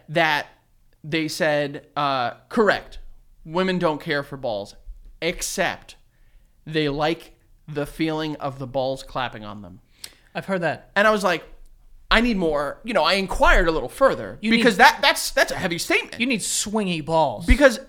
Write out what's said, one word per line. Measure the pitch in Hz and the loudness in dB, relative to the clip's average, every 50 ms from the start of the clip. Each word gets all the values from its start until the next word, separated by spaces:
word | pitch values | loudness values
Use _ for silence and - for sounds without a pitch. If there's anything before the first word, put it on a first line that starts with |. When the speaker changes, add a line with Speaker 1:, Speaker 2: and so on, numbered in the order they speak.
| _ - | _ -4
Speaker 1:
that | 151 170 165 156 151 143 - - - _ _ _ _ _ _ _ _ _ - | 0 2 2 2 2 0 -2 -6 -12 _ _ _ _ _ _ _ _ _ -10
they | 156 151 160 156 156 | -6 -4 -4 -2 -4
said, | 156 - 180 156 151 147 147 143 143 147 - _ - | -4 -2 0 0 2 0 -2 -2 -6 -10 -16 _ -6
uh, | 143 147 139 135 131 120 120 - - _ - | -2 -2 0 0 -2 -2 -4 -6 -10 _ -4
"Correct. | - 247 214 190 143 101 - - - - - - - - _ _ _ - - | 0 2 4 4 2 0 -2 -8 -14 -16 -16 -16 -18 -20 _ _ _ -20 -14
Women | 160 156 180 185 185 185 180 | -6 -2 -2 0 0 0 0
don't | 175 165 151 143 | 0 0 0 -2
care | - 170 147 143 139 | -4 -4 -4 -4 -4
for | - 147 131 | -6 -10 -8
balls, | 135 123 107 101 101 - - - - - - - - - - - | -6 -6 -6 -6 -8 -10 -16 -18 -18 -18 -18 -18 -20 -20 -12 -6
except | 160 170 175 - - - - 196 180 143 92 - - - - _ _ _ _ _ _ _ - - _ _ _ _ _ | -4 -4 -4 -4 -6 -6 -2 -2 -2 -2 -2 -6 -10 -20 -20 _ _ _ _ _ _ _ -20 -20 _ _ _ _ _
they | 156 156 160 151 143 | -6 -2 0 0 0
like | 139 147 151 160 170 170 - - - _ _ _ _ _ _ - | 0 0 0 0 -2 -2 -6 -14 -20 _ _ _ _ _ _ -10
the | 151 147 143 | -6 -6 -6
feeling | - - - 160 160 156 156 160 156 147 - | -6 -4 -4 -4 -2 -2 -2 -4 -4 -6 -6
of | - 139 127 135 | -6 -8 -8 -8
the | 139 123 | -10 -6
balls | 120 135 127 135 135 131 - | -4 -4 -2 -2 -4 -6 -8
clapping | - - 139 127 117 123 110 104 | -10 -8 -6 -6 -6 -8 -10 -14
on | 104 107 107 | -14 -14 -14
them." | 101 87 92 - - _ _ _ - - - _ _ _ - | -16 -18 -20 -20 -20 _ _ _ -20 -20 -20 _ _ _ -12
Speaker 2:
I've | 180 - - | -10 -6 -4
heard | 196 185 | -4 -2
that. | 170 156 127 - - - - | -2 -2 -2 -4 -8 -4 0
Speaker 1:
And | 196 208 220 | 2 4 4
I | |
was | 214 208 190 | 4 4 2
like, | 185 175 156 - - - - - - - - - - - - - - | 0 0 -2 -4 -10 -20 -20 -20 -20 -20 -20 -20 -20 -20 -14 -4 0
"I | 185 220 | 2 2
need | 233 247 226 190 | 4 2 0 0
more," | 175 160 151 143 147 139 - - - | 0 0 0 -2 -2 -4 -6 -10 -6
you | 220 226 | -2 0
know, | 175 151 | 2 4
I | 165 185 | 4 4
inquired | 196 190 - - - 277 339 320 214 180 165 | 2 0 -2 -2 2 4 6 6 6 4 2
a | |
little | 160 151 117 127 | 2 0 -2 -6
further | - - 269 254 170 120 110 95 - - | 0 2 4 4 4 0 -6 -10 -10 -4
Speaker 2:
You | - 220 | 0 2
need | 226 233 | 4 6
Speaker 1:
because | 226 247 196 180 | 6 4 6 6
that, | 247 294 - - | 6 6 6 4
that's, | - 285 - - - - | 2 0 2 0 -2 -4
that's | - 269 320 - | 0 0 0 0
a | - - | -2 -4
heavy | 180 185 175 165 | -4 -4 -4 -4
statement. | - - 349 453 - - - - | -4 -2 -2 -2 -2 -4 -8 -6
Speaker 2:
You | 240 | -4
need | 269 254 190 | -2 -2 -4
swingy | - - - - - 214 202 220 208 185 175 160 143 | -4 -4 -4 -4 -4 -4 -4 -2 -2 -2 -2 -4 -4
balls. | 160 165 160 156 139 110 104 170 | 0 0 2 2 2 0 0 2
Speaker 1:
Because | 214 247 226 294 262 220 208 - | 4 6 6 6 6 4 2 -6